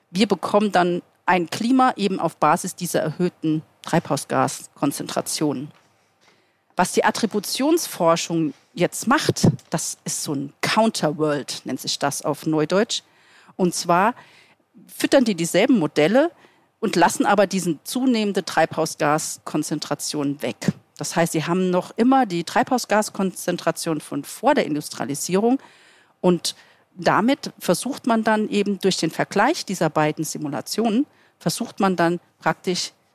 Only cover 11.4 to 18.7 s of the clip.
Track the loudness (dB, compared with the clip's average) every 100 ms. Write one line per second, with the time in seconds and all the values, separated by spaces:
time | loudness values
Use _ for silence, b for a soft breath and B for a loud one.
11.4 | -4 -10 -8 -8 -6 -4 -2 -2 -4 -4
12.4 | -2 0 0 0 0 -4 b b b b
13.4 | b -2 -2 0 2 2 2 b b b
14.4 | b _ _ -20 -16 -6 2 4 4 0
15.4 | 0 2 4 4 2 2 4 4 2 b
16.4 | b b b _ -2 2 2 4 2 4
17.4 | 4 0 -2 -4 -6 -2 0 2 0 -2
18.4 | -2 0 2